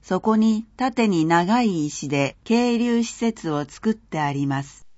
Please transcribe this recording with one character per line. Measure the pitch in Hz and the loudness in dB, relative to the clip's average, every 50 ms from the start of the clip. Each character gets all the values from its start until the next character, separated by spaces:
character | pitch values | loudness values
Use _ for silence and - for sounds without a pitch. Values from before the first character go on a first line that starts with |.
そ | _ - 190 185 | _ -4 -4 0
こ | - 220 220 | 2 2 2
に | 220 220 220 220 214 226 - _ | 4 4 2 2 0 -4 -10 _
縦 | - 247 262 254 - 226 220 | -4 -4 -4 0 0 0 2
に | 190 165 156 | 2 2 2
長 | 160 170 170 175 180 220 247 | 4 2 2 2 2 2 2
い | 247 220 185 165 147 | 2 0 0 -2 -4
石 | 151 143 - - 139 | -4 -6 -8 -6 -4
で | 147 139 139 139 - _ _ | 0 0 0 -2 -4 _ _
係 | - 226 233 247 240 233 | 0 0 2 2 2 0
留 | 226 240 240 233 233 | 0 0 0 0 0
施 | 226 226 - | -2 -4 -6
設 | - 233 233 220 - - 165 | -4 -4 -4 -4 -4 -6 -4
を | 151 147 147 | -4 -4 -4
作 | 139 - - - 220 | -6 -12 -4 -2 -2
っ | 220 | -2
て | 220 _ _ - 156 | -2 _ _ -6 -4
あ | 151 143 | -2 -2
り | 139 143 143 | -2 -2 -2
ま | 139 139 135 139 | -2 -2 -4 -4
す。 | 139 - - - - - | -8 -14 -20 -20 -20 -20